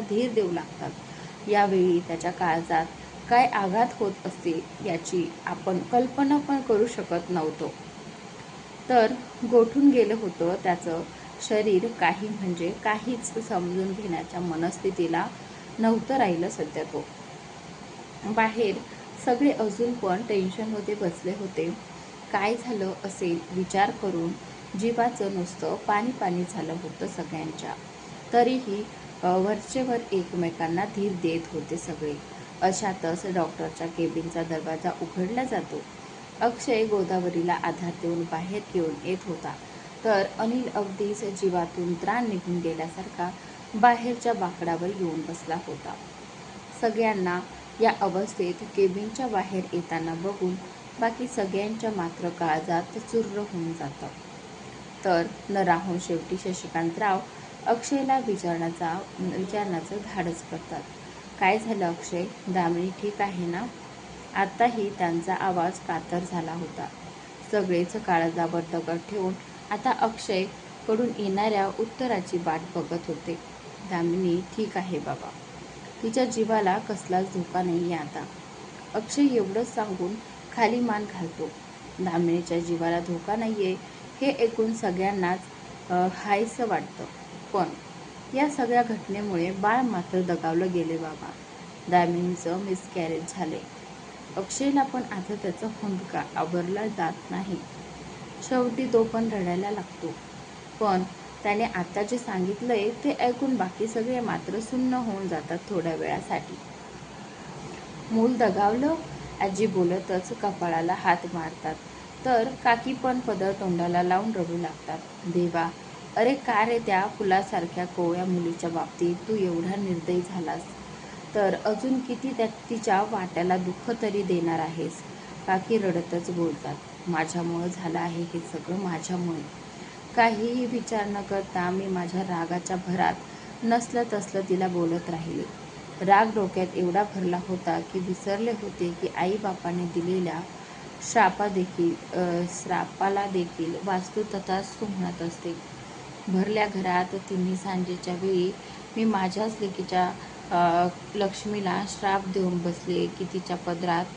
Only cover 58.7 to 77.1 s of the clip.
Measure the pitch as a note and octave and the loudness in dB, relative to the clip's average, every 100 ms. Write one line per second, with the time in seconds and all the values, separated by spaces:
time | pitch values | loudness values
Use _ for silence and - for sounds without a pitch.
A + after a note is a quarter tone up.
58.7 | E3+ E3+ F3 - - F#3 F3 F#3+ G#3 G3 | -2 -2 -2 -6 -4 -2 -2 -2 -2 0
59.7 | E3+ E3 G3+ - G3+ F3 E3 - D#3+ - | -2 -4 -6 -6 -2 -2 -4 -6 -10 -8
60.7 | D#3 - - - - - - F#3+ A3 A3+ | -10 -10 -14 -14 -14 -14 2 4 4 2
61.7 | G#3 F3 E3+ - F3 F#3+ - - F#3 E3+ | 0 0 0 -4 -4 -4 -6 0 2 4
62.7 | E3+ F#3 F3+ G#3 G#3 G3+ F3+ E3+ F3 A#3+ | 4 0 -2 -4 0 -2 0 -2 -2 -4
63.7 | - - - - - - F#3+ F#3+ - A#3+ | -8 -14 -16 -14 -14 -6 0 0 4 4
64.7 | A#3 G3+ - F3 E3+ E3+ F3+ G3 F3+ E3+ | 4 0 2 2 2 2 2 2 4 2
65.7 | F3+ - E3 - F3 F3+ F3 D#3+ E3+ D#3 | 0 -4 -4 0 -2 -2 -4 -2 -4 -6
66.7 | D3 C#3+ - - - - - - G#3 F#3 | -6 -8 -10 -14 -14 -16 -16 0 2 4
67.7 | F3 F3 A3 G#3 E3+ E3 E3+ E3 E3+ E3 | 4 2 -2 2 4 4 2 0 0 0
68.7 | E3+ E3 E3+ - G3+ F#3 F#3 - - - | -2 -2 -4 -4 -2 -2 -2 -8 -16 -6
69.7 | G#3 B3+ - A3+ A3 - F#3+ F#3+ - - | -2 0 4 2 0 -2 0 0 -4 -16
70.7 | - - A3 A#3+ - G3+ G3 A3 G#3 G3 | -8 0 2 2 0 0 2 4 4 2
71.7 | - A3+ - B3+ G3+ F#3 F3+ E3+ D#3 - | 0 -2 -2 0 0 0 -2 0 -2 -2
72.7 | E3+ D#3 E3+ - D#3 - E3 - - C#3+ | -4 -2 -4 -4 -6 -6 -8 -8 -14 -14
73.7 | - F#3 F3 E3+ F3 F#3 F3 F#3 - G#3+ | -14 -4 0 2 4 4 2 0 -2 -2
74.7 | F#3+ F#3 D#3 C#3+ C#3 - - - - - | -2 -2 -2 -2 -6 -8 -12 -14 -14 -14
75.7 | - - - A3+ A#3+ B3 A3+ A3 A3 F#3+ | -14 -14 -6 0 2 2 2 4 4 4
76.7 | G3+ - G3 - | 2 0 -6 0